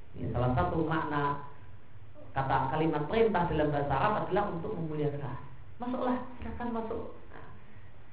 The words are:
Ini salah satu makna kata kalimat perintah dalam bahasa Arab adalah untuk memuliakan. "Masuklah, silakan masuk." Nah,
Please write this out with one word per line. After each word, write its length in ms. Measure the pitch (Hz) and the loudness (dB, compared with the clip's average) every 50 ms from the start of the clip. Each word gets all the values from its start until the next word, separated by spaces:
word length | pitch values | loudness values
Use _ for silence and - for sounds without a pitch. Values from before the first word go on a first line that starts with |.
| - - - | -8 -8 -6
Ini 160 | - 87 - | -4 -4 -2
salah 240 | 117 120 123 127 123 | 0 2 2 4 4
satu 320 | 151 180 180 170 160 156 | 4 2 2 2 2 2
makna 560 | 156 160 160 151 151 151 147 147 151 151 - - - - - - - - - - - - - - - - - - - | 2 2 0 0 0 0 2 2 2 0 -2 -4 -8 -8 -8 -8 -8 -8 -8 -8 -8 -8 -8 -8 -8 -8 -8 -8 -4
kata 380 | - 135 131 143 135 135 135 131 | -2 -2 2 2 2 2 2 2
kalimat 320 | 156 160 160 156 151 147 151 - | 2 4 4 4 4 2 2 2
perintah 400 | 208 233 226 208 190 175 165 160 | 4 6 6 6 6 4 4 4
dalam 180 | 156 151 151 147 143 | 4 4 4 4 4
bahasa 200 | 143 135 139 135 | 2 2 2 2
Arab 200 | - 196 208 214 160 - | 4 4 4 2 2 0
adalah 180 | - 180 208 208 190 170 | 2 2 2 2 2 0
untuk 160 | 165 - - - 165 | -2 -4 -4 -2 -2
memuliakan. 600 | 160 151 151 151 147 143 143 - 131 123 127 - - - - - - - - - | -2 -2 0 0 0 0 0 -2 -4 -4 -4 -6 -6 -8 -8 -8 -8 -8 -8 -6
"Masuklah, 360 | 240 247 254 247 254 254 254 254 - - - - | -4 -2 -2 0 2 2 0 0 -2 -6 -8 -8
silakan 320 | - 226 226 - 240 226 | -6 -6 -4 -4 -2 -2
masuk." 340 | 226 226 220 214 - - - - - - - - - | -2 -2 -2 -2 -4 -4 -6 -6 -8 -8 -8 -8 -8
Nah, 140 | - - - - - - - - - - - - - - - | -8 -8 -8 -10 -10 -10 -10 -10 -8 -8 -8 -8 -8 -8 -8